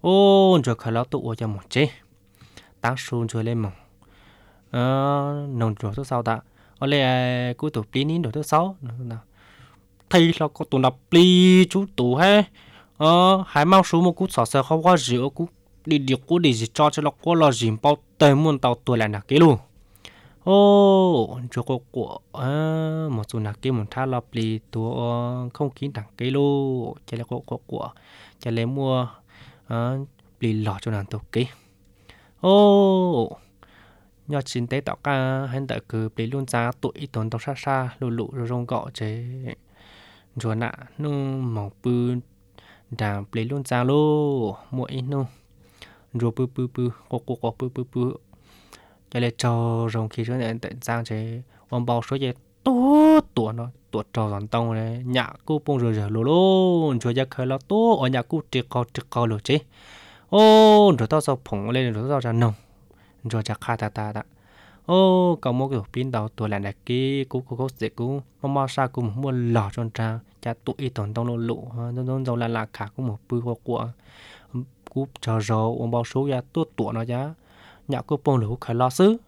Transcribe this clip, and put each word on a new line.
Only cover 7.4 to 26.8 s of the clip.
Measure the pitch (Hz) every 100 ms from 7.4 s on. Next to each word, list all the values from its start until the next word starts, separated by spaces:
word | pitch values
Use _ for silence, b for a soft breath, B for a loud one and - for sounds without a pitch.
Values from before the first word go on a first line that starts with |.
| 123
cú | 120 151
tụ | 120 107
pin | 131 143
in | 165
rồi | 151
tôi | 143
sao? | 151 151 180 190 131 120
Nào. | 123 113 - b b b b b b _ _
Thầy | 180 165 165
là | 156
có | - -
tụ | 135
nạp | 127 127 _
pli | 170 180 180 185 185 180
chú | 190 196 -
tụ | 123 127
he. | 180 208 202 b b b b _
Ờ, | 156 170 185 190 190
hãy | -
mang | 156 190
xuống | 180 170
một | 180
cú | 170 185
sò | -
sờ | 113 139
không | 131 160
có | 160 180
rượu | 123 120 131
cú | - 170 _ _ _ -
đi | 147
được | 135 131 -
cú | 170
đi | 165
gì | 117 113
cho | - 151
cho | 147
nó | 151 -
có | -
lo | 170 156
gì | 117 117 110
bao | 143 147 _ _
tề | 147
muôn | 139 160 143
tàu | 127 120
tuổi | - 120
lại | 110
nè | 107 -
cái | 143
luôn. | 165 120 - _ b b b b b b
Ô, | - 196 202 202 202 190 185 156 110 127 123
chỗ | 123
có | 120 131 -
của, | 127 113 - _
ờ, | - 131 147 156 160 160 156 156
một | 120 107
số | 117
nè | 107 104
cái | 127
một | 127 107
tha | - 131
là | 127 -
pli | 117 113 110 _
tụ, | 113 113
ờ, | 127 120 120 120 123 123
không | - 143
kín | 135 139
thằng | 139 104 -
cái | 123
luôn. | 139 143 143 135 127